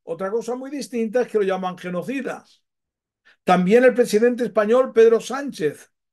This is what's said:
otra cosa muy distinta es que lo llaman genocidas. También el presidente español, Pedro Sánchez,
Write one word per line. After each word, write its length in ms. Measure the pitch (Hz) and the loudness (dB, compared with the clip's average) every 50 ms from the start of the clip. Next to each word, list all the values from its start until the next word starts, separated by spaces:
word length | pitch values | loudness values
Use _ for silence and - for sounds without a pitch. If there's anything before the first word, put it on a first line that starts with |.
otra 300 | _ - 165 160 190 196 | _ -12 -10 -8 -6 -6
cosa 240 | 208 233 214 226 240 | -6 -6 -6 -6 -8
muy 160 | 254 269 269 | -8 -8 -10
distinta 500 | 294 277 226 - 254 233 226 220 196 247 | -10 -10 -10 -8 -6 -4 -4 -2 0 -2
es 60 | 240 240 | -2 0
que 100 | - 214 | -2 -2
lo 60 | 202 | 0
llaman 340 | 190 190 185 190 185 180 180 | 0 -2 -2 -4 -8 -8 -8
genocidas. 840 | - 185 175 175 151 180 269 277 - - - - - _ _ _ _ _ _ _ _ _ _ _ _ _ _ _ _ _ _ _ _ | -10 -8 -8 -6 -6 -6 -8 -8 -8 -8 -10 -12 -16 _ _ _ _ _ _ _ _ _ _ _ _ _ _ _ _ _ _ _ _
También 400 | - 180 185 180 180 214 240 254 | 2 2 2 4 4 4 6 6
el 100 | 254 208 | 6 4
presidente 480 | 240 240 - 202 214 233 247 247 233 | 4 0 2 2 2 2 2 0 0
español, 500 | 247 214 - 220 208 208 233 254 262 254 | -6 -2 0 0 2 2 2 2 2 2
Pedro 280 | - 233 226 226 226 214 | 4 4 6 6 4 2
Sánchez, 720 | 220 - 240 277 285 269 - - 170 147 - - - _ _ _ _ _ | 0 -6 -8 -8 -8 -10 -8 -4 -6 -6 -6 -8 -20 _ _ _ _ _